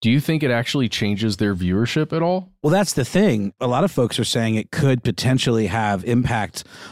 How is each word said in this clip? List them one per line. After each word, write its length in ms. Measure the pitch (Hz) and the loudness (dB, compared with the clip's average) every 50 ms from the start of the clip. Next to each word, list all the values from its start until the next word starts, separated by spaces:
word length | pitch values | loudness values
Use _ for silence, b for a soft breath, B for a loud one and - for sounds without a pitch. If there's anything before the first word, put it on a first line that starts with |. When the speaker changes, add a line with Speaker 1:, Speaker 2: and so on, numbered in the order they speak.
Speaker 1:
Do 100 | - 113 | 0 2
you 80 | 120 147 | 2 2
think 240 | 143 - 160 156 151 | 2 0 -2 0 0
it 80 | 135 | 0
actually 380 | 120 117 - - - 147 131 110 | 0 0 -2 -2 -2 -2 -2 -2
changes 480 | - - 113 101 104 98 113 110 104 - | -2 -2 -2 -2 -2 0 -2 -2 -2 0
their 180 | 107 104 98 | 0 0 0
viewership 600 | 90 92 90 92 101 117 120 - 156 156 151 - | 0 0 0 2 2 0 0 0 -2 -2 -2 -2
at 60 | 165 | -2
all? 300 | 165 170 180 185 185 - _ _ | 0 0 0 -2 -4 -8 _ _
Speaker 2:
Well, 80 | - 151 | 0 2
that's 220 | 160 196 208 - - | 2 2 2 0 0
the 120 | - 127 | -2 -2
thing. 480 | - - 180 208 202 127 107 101 98 - - | 0 2 2 2 4 2 0 -2 -4 -6 -4
A 80 | 127 127 | -4 -2
lot 160 | 123 131 180 | 0 2 0
of 80 | 190 | 0
folks 280 | - - 127 107 - - | 2 0 0 0 0 -2
are 40 | 113 | -2
saying 300 | - - 120 113 110 110 | -2 -2 0 0 0 0
it 140 | 110 - - | -2 -2 -4
could 320 | - - - 135 131 127 - | -2 0 2 2 2 2 0
potentially 640 | 123 107 - - 127 131 131 - 139 117 113 110 95 | -2 -4 -2 0 0 2 2 2 2 2 2 2 0
have 360 | 90 113 110 104 101 95 90 | 0 0 0 0 0 -2 0
impact 580 | 117 120 123 123 - 123 113 101 90 - - - B B B B B | 0 0 2 2 2 0 -2 -2 -4 -8 -12 -16 B B B B B